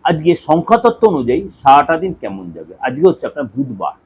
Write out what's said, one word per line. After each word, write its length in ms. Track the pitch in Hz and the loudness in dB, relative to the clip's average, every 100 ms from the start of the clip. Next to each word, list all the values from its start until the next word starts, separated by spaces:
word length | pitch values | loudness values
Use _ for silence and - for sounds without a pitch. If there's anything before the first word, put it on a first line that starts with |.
আজকে 280 | - 165 160 165 - | -2 0 0 0 0
সংখ্যাতত্ত্ব 560 | 160 175 226 233 226 - | 0 0 0 0 2 0
অনুযায়ী 300 | 160 123 135 196 - | 2 0 -2 -4 -2
সারাটা 360 | 139 139 147 165 | 4 6 4 -2
দিন 160 | 185 - | -4 -8
কেমন 240 | 110 98 87 | -10 -12 -14
যাবে। 220 | 82 80 92 | -16 -18 -8
আজকে 260 | 127 131 180 | -8 2 2
হচ্ছে 180 | - 139 | 2 -6
আপনার 180 | 147 127 | -8 -8
বুধবার 440 | 110 135 98 82 - | -6 -8 -6 -8 -10